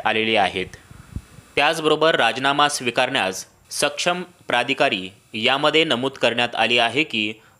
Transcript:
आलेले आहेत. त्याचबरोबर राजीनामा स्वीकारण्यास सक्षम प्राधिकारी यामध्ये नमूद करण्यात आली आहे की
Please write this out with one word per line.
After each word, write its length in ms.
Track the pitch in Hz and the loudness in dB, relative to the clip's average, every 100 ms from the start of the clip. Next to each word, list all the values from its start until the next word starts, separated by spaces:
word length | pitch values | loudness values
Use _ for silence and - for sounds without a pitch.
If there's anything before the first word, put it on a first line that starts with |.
| 110 | -2
आलेले 320 | 110 113 107 | 0 0 2
आहेत. 280 | 92 90 92 - - - - - - - - - | 0 -2 -8 -12 -20 -20 -16 -16 -16 -20 -8 0
त्याचबरोबर 600 | 147 165 151 151 156 160 | 0 0 0 2 2 2
राजीनामा 540 | 117 117 135 143 147 | 2 0 0 2 2
स्वीकारण्यास 760 | - 123 117 127 131 95 92 - _ - | 0 -4 0 0 0 -2 -4 -12 _ -12
सक्षम 520 | - 147 - 175 180 180 - - | -2 -2 0 -2 -2 -6 -12 -2
प्राधिकारी 600 | 123 123 135 143 107 92 98 _ | 0 0 0 0 0 -6 -14 _
यामध्ये 500 | 110 120 135 151 151 | -2 0 2 2 2
नमूद 280 | 160 120 131 | 2 0 -2
करण्यात 440 | - 123 117 120 - | 0 0 2 -2 0
आली 220 | 113 120 | 2 2
आहे 260 | 117 123 | 2 0
की 300 | 156 113 107 110 - | -2 -2 -4 -6 -16